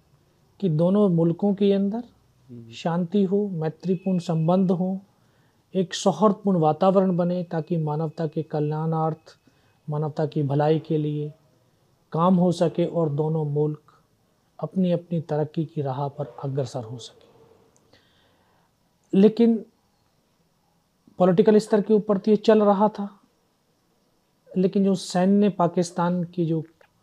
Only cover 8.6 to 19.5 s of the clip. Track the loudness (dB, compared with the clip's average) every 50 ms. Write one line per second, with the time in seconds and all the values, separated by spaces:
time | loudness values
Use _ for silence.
8.6 | -2 -2 -2 -4 -4 -2 -2 0 -2 -2 -4 -6 _ -20 -20 _ _ _ _ _
9.6 | _ _ _ _ _ -8 -6 -4 -4 -4 -4 -4 -4 -4 -2 -2 -2 0 0 0
10.6 | 2 2 2 0 0 -2 -4 -2 -2 -4 -4 -6 -8 -10 -12 _ _ _ _ _
11.6 | _ _ _ _ _ _ _ _ _ _ -4 0 2 2 4 4 4 2 2 2
12.6 | 0 0 0 -2 -2 -2 -2 -2 -2 -2 -2 -2 -2 -2 -2 -2 -4 -4 -2 -2
13.6 | -2 -2 -4 -8 _ _ _ _ _ _ _ _ _ _ _ _ _ _ _ -12
14.6 | -12 -6 -2 -2 0 0 0 -2 -2 -4 -6 -6 -4 -4 -4 -4 -4 -4 -4 -6
15.6 | -6 -4 -4 -6 -6 -4 -4 -4 -6 -6 -6 -8 -12 -12 -10 -10 -10 -6 -4 -4
16.6 | -6 -6 -8 -10 -10 -10 -14 -16 -16 -20 -20 _ _ _ _ _ -20 _ _ _
17.6 | _ _ _ _ _ _ _ _ _ _ _ _ _ _ _ _ _ _ _ _
18.6 | _ _ _ _ _ _ _ _ _ _ 4 6 6 6 6 4 2 2